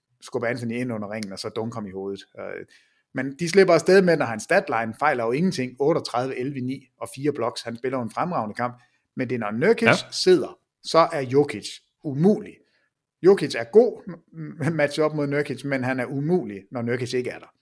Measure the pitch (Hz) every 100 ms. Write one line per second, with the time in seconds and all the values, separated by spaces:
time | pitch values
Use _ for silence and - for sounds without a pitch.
0 | _ _ - 123 117 120 117 117 127 110
1 | 101 110 101 95 110 117 113 113 101 95
2 | 98 98 - - 95 92 92 _ _ _
3 | _ 135 135 139 170 190 175 165 - 190
4 | 180 156 120 110 - 180 202 117 113 110
5 | 147 127 113 131 185 135 127 123 143 160
6 | - 117 131 123 131 139 127 139 _ _
7 | 113 - 143 139 117 - 117 117 131 131
8 | 110 - 160 156 107 - 123 120 _ _
9 | _ - 123 123 104 110 180 226 226 151
10 | - - 185 175 101 - _ _ - 160
11 | 165 160 131 139 143 104 - - _ _
12 | 156 135 185 208 196 - _ _ _ _
13 | _ _ 165 196 143 120 117 208 240 -
14 | - 165 _ 165 151 156 170 160 143 151
15 | 151 151 143 143 147 123 139 135 127 131
16 | 120 139 147 180 110 101 - 123 117 123
17 | 120 127 120 82 - _